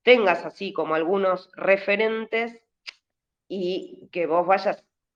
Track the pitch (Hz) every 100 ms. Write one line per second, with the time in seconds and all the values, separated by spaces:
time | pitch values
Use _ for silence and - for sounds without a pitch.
0 | - 247 196 170 160 - 196 165 156 160
1 | 165 196 190 180 - - 175 190 208 208
2 | 220 220 220 226 233 233 _ _ - -
3 | _ _ _ _ - 190 180 185 - -
4 | - 180 160 170 175 196 196 - _ _
5 | _